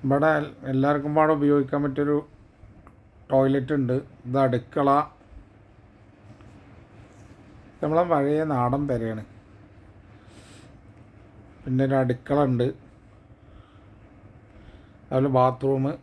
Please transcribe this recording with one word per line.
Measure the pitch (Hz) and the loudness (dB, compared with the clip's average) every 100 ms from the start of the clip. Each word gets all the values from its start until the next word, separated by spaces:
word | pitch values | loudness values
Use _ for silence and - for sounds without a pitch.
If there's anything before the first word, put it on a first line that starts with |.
| 135 | 0
ഇവിടെ | 139 156 151 147 - 131 | 0 2 0 -4 -12 -6
എല്ലാവർക്കും | 131 139 147 143 151 | 0 0 0 -2 0
പാടെ | 156 156 | 2 2
ഉപയോഗിക്കാൻ | 143 143 131 147 | 2 2 2 -2
പറ്റിയൊരു | 143 135 147 147 151 - - _ - - - - - - - | -4 -4 -2 -2 -4 -20 -20 _ -20 -20 -20 -20 -20 -20 0
ടോയ്ലറ്റ് | 135 135 139 131 147 | 2 2 0 -2 -2
ഉണ്ട്. | 127 127 - - 123 | 0 -2 -4 -18 -4
ഇത് | 135 | 0
അടുക്കള. | 135 123 - - 139 139 151 - - - - - - - - - - - - - - - - - - - - - - - - - - - | 2 0 -4 -2 2 2 0 -10 -20 -20 -20 -20 -20 -20 -20 -20 -20 -20 -20 -20 -20 -20 -20 -20 -20 -20 -20 -20 -20 -20 -20 -20 -20 -8
നമ്മളെ | 147 160 175 | -2 0 0
പഴയ | 156 139 151 156 | 0 0 0 0
നാടൻ | 135 123 139 143 | 0 0 -2 -2
പെരയാണ്. | 123 113 110 104 - - - - - - - - - - - - - - - - - - - - - - - | -2 -4 -6 -12 -20 -20 -20 -20 -20 -20 -20 -20 -20 -20 -20 -20 -20 -20 -20 -20 -20 -20 -20 -20 -20 -20 -16
പിന്നെ | - 127 135 | -4 0 2
ഒരു | 135 | 2
അടുക്കള | 123 117 - 143 139 | 0 -2 -2 0 2
ഉണ്ട്, | 120 123 - - - - - - - - - - - - - - - - - - - - - - - - | 2 -2 -4 -18 -20 -20 -20 -20 -20 -20 -20 -20 -20 -20 -20 -20 -20 -20 -20 -20 -20 -20 -20 -20 -20 -6
അതുപോലെ | 131 139 127 | -2 2 4
ബാത്റൂം. | 127 123 135 135 135 139 | 2 0 -2 0 -2 -6